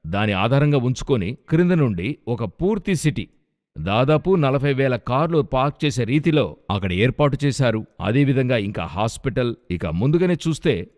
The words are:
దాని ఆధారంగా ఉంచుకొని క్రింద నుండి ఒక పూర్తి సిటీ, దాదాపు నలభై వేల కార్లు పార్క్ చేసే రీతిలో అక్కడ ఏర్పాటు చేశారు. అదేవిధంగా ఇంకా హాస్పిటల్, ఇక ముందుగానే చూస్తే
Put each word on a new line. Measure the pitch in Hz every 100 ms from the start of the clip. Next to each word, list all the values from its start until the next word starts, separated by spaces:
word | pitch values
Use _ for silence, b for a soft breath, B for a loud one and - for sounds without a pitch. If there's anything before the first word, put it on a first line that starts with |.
| 78
దాని | 98 107
ఆధారంగా | 95 113 139 147 143
ఉంచుకొని | 120 127 - 127 90 139 -
క్రింద | 160 180
నుండి | 175 131 87 101 - -
ఒక | 117
పూర్తి | 110 - 175 220 202
సిటీ, | 170 151 - 92 _ _ _ _ -
దాదాపు | 82 110 135 156 180
నలభై | 190 139 135 143
వేల | 131 135 120
కార్లు | - 131 165 165
పార్క్ | 120 131 139 -
చేసే | 151 117
రీతిలో | 113 147 160 151 95 - -
అక్కడ | 98 95
ఏర్పాటు | 90 120 - 147 127
చేశారు. | 143 131 127 110 - -
అదేవిధంగా | 92 127 143 135 127 120
ఇంకా | 101 -
హాస్పిటల్, | 80 90 110 - 135 110 120 113 _
ఇక | 87 87
ముందుగానే | 82 127 165 180
చూస్తే | 175 160 151 170 98 -